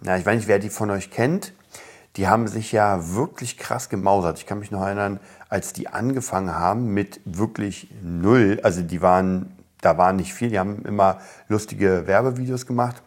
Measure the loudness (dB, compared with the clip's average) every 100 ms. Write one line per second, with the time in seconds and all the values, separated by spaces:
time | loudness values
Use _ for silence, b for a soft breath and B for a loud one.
0 | -2 0 2 0 4 2 2 -4 -4 -4
1 | -6 -2 0 0 -6 -16 B B B B
2 | B -4 2 4 2 -4 -2 2 2 2
3 | -2 -2 -4 -6 -12 -12 -6 -6 -4 -2
4 | 2 2 2 -4 -8 -10 -6 -4 -4 -2
5 | -4 -4 B B B -6 -6 -10 -10 -4
6 | -4 -4 -4 -4 -2 -2 0 0 0 -2
7 | -2 -8 -12 -4 -4 -2 -6 -8 -14 -14
8 | -8 -2 4 6 6 4 2 0 -2 0
9 | 4 4 4 0 -4 -12 _ _ 2 4
10 | 4 2 -2 -4 -2 0 -2 -4 -4 2
11 | 2 2 B B -4 -2 -2 0 2 2
12 | 2 2 2 -2 -4 -6 -4 -2 -2 -4